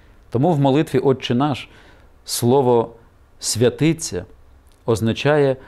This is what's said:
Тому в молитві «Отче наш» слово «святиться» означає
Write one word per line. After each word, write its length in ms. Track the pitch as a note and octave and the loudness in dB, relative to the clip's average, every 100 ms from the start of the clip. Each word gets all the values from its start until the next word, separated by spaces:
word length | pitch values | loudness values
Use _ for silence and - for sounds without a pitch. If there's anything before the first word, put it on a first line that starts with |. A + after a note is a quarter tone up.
| - - - | -20 -20 -8
Тому 240 | A#2 D3+ | -2 0
в 60 | D#3 | 2
молитві 400 | C#3 C3+ D#3 C3 | 2 2 2 0
«Отче 360 | C#3 C3+ - A#2+ | 0 0 -2 -2
наш» 340 | D3 B2+ - - - - - - - | -2 -4 -10 -20 -20 -20 -20 -20 -12
слово 680 | - A#2+ C3+ B2+ A#2+ A2+ - - _ _ - | -4 2 2 4 2 0 -8 -20 _ _ -12
«святиться» 840 | - G#2 A#2+ - D3+ D#3+ - F2+ F#2 - - - - _ - | -8 0 0 2 -2 -2 -6 -10 -12 -18 -20 -20 -20 _ -4
означає 720 | A2 A2+ A2 C#3 D3+ C#3 C3 | -2 -2 -2 0 2 2 -2